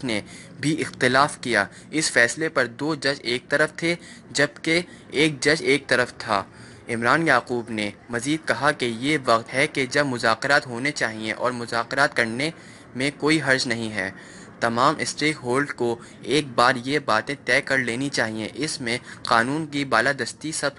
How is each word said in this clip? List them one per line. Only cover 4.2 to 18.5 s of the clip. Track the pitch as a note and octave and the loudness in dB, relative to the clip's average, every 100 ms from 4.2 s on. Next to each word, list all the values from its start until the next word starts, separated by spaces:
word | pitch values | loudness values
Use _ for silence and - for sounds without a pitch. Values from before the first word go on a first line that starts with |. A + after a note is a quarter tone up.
| - | -6
جبکہ | - D3 - E3 E3 F3+ - - | 0 0 0 0 0 0 -14 -6
ایک | B2 D#3 C#3 | 2 2 2
جج | C#3+ D#3 | 2 2
ایک | - C#3 - | 4 2 4
طرف | B2 A#2+ - | 2 2 -2
تھا۔ | A#2 G2+ - - - - - | -2 0 -2 -12 -20 -16 -6
عمران | A#2 A#2 D3 E3 | -2 2 4 4
یعقوب | B2 - A#2+ A2+ | 2 2 -6 -4
نے | A2 G#2 - - | -4 -4 -6 -6
مزید | A#2 B2+ D#3 - | -4 -2 -2 0
کہا | A#2 C#3+ | 0 2
کہ | D3 B2 | 2 -2
یہ | A2+ C3+ D3+ B2+ | -2 -2 -2 4
وقت | A2+ A2+ | 2 2
ہے | B2+ D3+ | 0 0
کہ | C#3+ C3 | 0 -2
جب | C#3 C#3+ | 0 0
مذاکرات | A#2+ A#2 A2+ C3+ C#3+ C3+ | 2 2 2 2 2 2
ہونے | A#2 C#3 | -6 -4
چاہیے | D3 A#2+ A2 A2 | -2 -4 -4 -6
اور | G#2 B2 | -2 -2
مذاکرات | B2 A#2 A#2 A#2+ C3+ D3 - | -2 -4 -4 -2 2 2 2
کرنے | A2+ A#2 D3+ - - - - B2 | -2 0 -4 -6 -18 -20 -14 -4
میں | C#3 D3 | -4 0
کوئی | C#3+ D#3+ | 2 2
حرج | C#3 C3 C3 | 2 2 2
نہیں | A#2 A2+ | -2 -4
ہے۔ | G#2 F#2+ - - - - - | -4 -6 -8 -18 -20 -18 -4
تمام | A#2 A#2 C#3 D#3 | -2 4 2 2
اسٹیک | A#2+ - D3+ D3+ | -4 -2 -2 -2
ہولڈ | A#2+ B2+ C#3+ | -2 -2 -2
کو | - A#2+ A#2 - - | -2 -2 -2 -8 -14
ایک | G2+ C#3 C#3+ | -2 0 0
بار | A#2 B2 B2+ | 4 4 4
یہ | B2 D3 | 0 -4
باتیں | C3+ A2 A2 C#3 - | 2 0 0 -6 2
طے | C3 | 2
کر | - C3+ | 2 0
لینی | A#2+ A#2 C#3 | 0 -2 -4
چاہیے۔ | C3+ A2+ A2 G#2+ | -2 -2 -2 -8